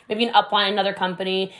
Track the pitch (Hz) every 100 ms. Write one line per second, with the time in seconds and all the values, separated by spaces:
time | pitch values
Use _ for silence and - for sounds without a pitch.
0 | - 214 233 - 240 208 202 202 196 190
1 | 185 180 190 190 190